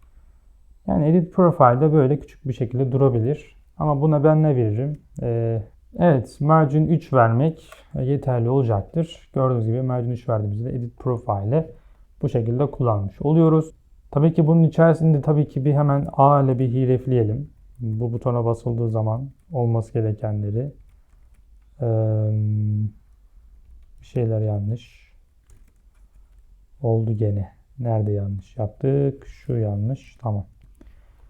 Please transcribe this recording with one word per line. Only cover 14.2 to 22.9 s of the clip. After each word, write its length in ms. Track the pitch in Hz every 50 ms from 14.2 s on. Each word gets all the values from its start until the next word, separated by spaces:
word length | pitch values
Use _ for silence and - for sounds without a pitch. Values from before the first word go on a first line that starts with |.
| 147 165
ki 140 | 156 - 160
bunun 160 | 147 165 170
içerisinde 580 | 165 156 - - 165 165 156 160 160 160 156 143
tabii 280 | 127 160 151 151 147 -
ki 160 | - 143 131
bir 100 | 147 143
hemen 340 | 147 147 143 139 143 143 -
A 300 | - - 135 143 147 143
ile 160 | 135 131 131 120
bir 100 | 131 123
hirefleyelim. 840 | 117 131 131 123 127 123 123 131 127 123 110 104 107 131 147 - - _ - - - -
Bu 320 | 120 110 107 110 120 117
butona 320 | 117 117 - 127 120 120 113
basıldığı 460 | 117 117 113 - 123 117 117 120 113
zaman 400 | 110 110 110 107 110 120 135 135 - _ _ -
olması 400 | 170 127 120 117 113 117 110 -
gerekenleri. 800 | - 120 110 107 104 - - 107 104 107 104 104 104 113 131 147 - - - - - _ _ _ _ _ - - _ _ _ _ - - _ _ _ -
Ee, 40 | 135 117 113 110 110 110 107 107 107 107 107 107 107 107 107 107 107 107 107 107 107 107